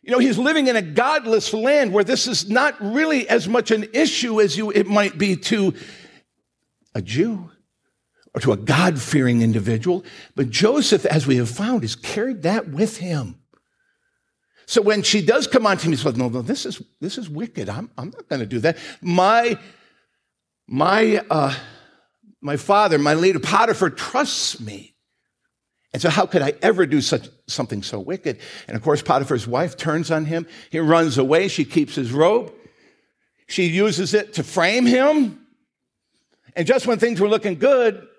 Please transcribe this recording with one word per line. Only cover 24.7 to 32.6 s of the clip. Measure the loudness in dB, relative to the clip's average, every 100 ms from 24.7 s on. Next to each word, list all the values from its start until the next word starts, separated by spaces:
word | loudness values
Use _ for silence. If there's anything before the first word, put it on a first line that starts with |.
| -14 -18 _ _ _ _ _ _ _ _ _ _
And | -2
so | 0
how | 0 2
could | 0
I | 0 0
ever | 0 2
do | 2 2
such, | 0 -2 -4 _ -12
something | -8 -6 -6
so | -8 -10
wicked?" | -8 -6 -6 -8 -12 -20 -10
And | -4
of |
course, | 0 0
Potiphar's | 0 0 0 -4 -2
wife | -2 -2 -4
turns | -4 -4 -2
on | -2 -2
him. | -6 -6 -16 -8
He | -2
runs | 4 4 4 2
away. | 2 2 2
She | -2
keeps | 0 0 -2
his | -4 -4
robe. | 2 2 2 -2 -18